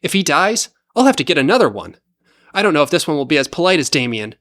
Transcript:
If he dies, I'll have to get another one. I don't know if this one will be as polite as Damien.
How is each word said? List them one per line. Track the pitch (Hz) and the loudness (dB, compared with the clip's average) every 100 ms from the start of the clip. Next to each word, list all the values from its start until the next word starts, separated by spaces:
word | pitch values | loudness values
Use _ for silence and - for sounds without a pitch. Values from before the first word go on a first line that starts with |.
If | 165 | -2
he | 196 | -2
dies, | 185 147 190 226 - _ _ - | 0 0 0 -2 -6 _ _ 2
I'll | 254 | 2
have | 262 | 2
to | |
get | - 165 | 0 0
another | 135 233 185 | 2 4 2
one. | 101 87 - _ _ _ _ _ | 0 -14 -18 _ _ _ _ _
I | 196 | -2
don't | 202 | 0
know | 156 | 2
if | 143 | 2
this | 175 - | 0 -2
one | 151 | -4
will | |
be | 135 151 | 0 0
as | 135 | -2
polite | - 175 185 | -2 0 2
as | 131 | 0
Damien. | 139 123 113 107 - | -2 -2 -6 -8 -14